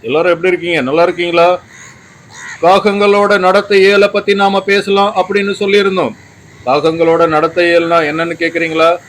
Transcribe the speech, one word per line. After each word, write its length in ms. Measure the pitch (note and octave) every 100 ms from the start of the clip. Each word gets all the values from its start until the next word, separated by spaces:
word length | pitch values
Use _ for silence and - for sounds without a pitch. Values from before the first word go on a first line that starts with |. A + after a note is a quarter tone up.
| A2+
எல்லாரும் 240 | D3 F3
எப்படி 180 | E3+ F#3
இருக்கீங்க? 300 | F3+ E3+ E3 B2+
நல்லா 180 | D#3 F3
இருக்கீங்களா? 400 | E3 F3 E3+ E3+ F3+ - - - - - - - - - -
காகங்களோட 720 | E3 G3 G3+ G3+ G3+ G3+ G3+ G3+ F#3
நடத்தையியலை 640 | G3 G3+ G3+ F#3+ G3+ G3+
பத்தி 200 | G3+ G3+ G3+
நாம 220 | G3 G3 G3
பேசலாம் 420 | G3 G3 G3 G3+ G3
அப்படின்னு 340 | F3+ G3+ G3+ G3
சொல்லியிருந்தோம். 560 | G3+ G3+ G3 F#3 C3+ G#2+ - - - - B2
காகங்களோட 600 | C#3+ D#3+ E3 E3 E3 E3 D#3
நடத்தையியல்னா 640 | E3 F3 F3 E3+ E3+ E3+ D3+
என்னன்னு 260 | D#3+ E3 D#3+
கேக்குறீங்களா? 460 | E3+ E3 E3 D#3+ E3 F3